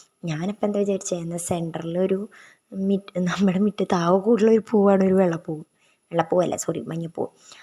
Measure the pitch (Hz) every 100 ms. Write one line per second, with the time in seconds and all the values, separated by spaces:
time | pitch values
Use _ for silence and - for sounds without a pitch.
0 | - _ 175 156 185 208 208 202 202 196
1 | - 180 170 170 170 175 170 165 165 170
2 | 190 190 214 - - _ _ 196 190 196
3 | - 180 180 165 196 185 208 - 190 180
4 | 170 190 196 233 220 220 214 214 202 196
5 | 190 190 185 165 - 156 - _ _ _
6 | _ 170 165 180 180 - - 160 - 160
7 | 165 - - - - -